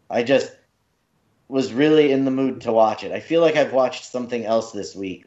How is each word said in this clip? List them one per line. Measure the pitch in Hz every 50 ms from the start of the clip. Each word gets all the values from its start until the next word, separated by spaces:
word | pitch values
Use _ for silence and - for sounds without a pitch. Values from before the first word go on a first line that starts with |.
| _ -
I | - 117 120
just | 120 139 127 - - - _ _ _ _ _ _ _ _ _ _ _ _ _ _ _ _ _ _ -
was | 135 135 131 104 110
really | 123 147 156 156 156 147 143 135
in | 135 135
the | 135
mood | 131 131 135 131 - -
to | - 113
watch | 113 110 110 107 107 - 104
it. | 95
I | 90 117
feel | - - 160 165
like | 170 160 151 151
I've | 139 117 117
watched | 131 127 123 - - -
something | - - 127 123 117 123 120 110
else | 104 113 113 110 -
this | - 104 95 - -
week, | 95 98 95 90 - -